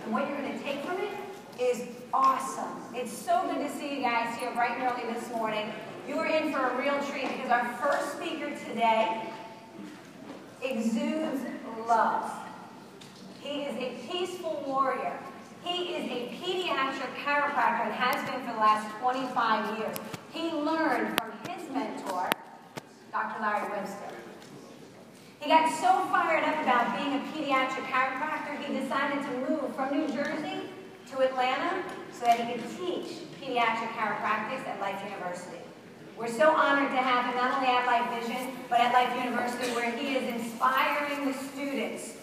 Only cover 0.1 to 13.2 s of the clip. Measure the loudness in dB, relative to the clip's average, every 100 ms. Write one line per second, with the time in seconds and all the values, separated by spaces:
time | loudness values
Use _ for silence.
0.1 | -2 0 -2 -4 -6 -4 -4 -2 -2 -2
1.1 | -6 -8 -12 -14 0 0 2 -2 -10 -2
2.1 | 4 6 4 0 -4 -6 -6 -8 -6 -6
3.1 | -6 2 2 4 0 -2 -4 -4 0 2
4.1 | 2 0 -2 -4 0 0 2 0 0 -2
5.1 | -4 -4 -2 0 0 -4 -6 -10 -10 -4
6.1 | -2 2 2 2 2 2 2 2 0 0
7.1 | -2 -4 -4 2 2 2 0 2 2 0
8.1 | -4 -6 -4 -6 -6 -6 2 4 6 4
9.1 | 2 -4 -8 -12 -14 -16 -14 -14 -14 -18
10.1 | -16 -14 -14 -14 -8 -4 0 2 2 2
11.1 | 2 0 -2 -4 -6 -8 -8 4 6 6
12.1 | 2 -2 -6 -10 -12 -16 -16 -18 -18 -18
13.1 | -16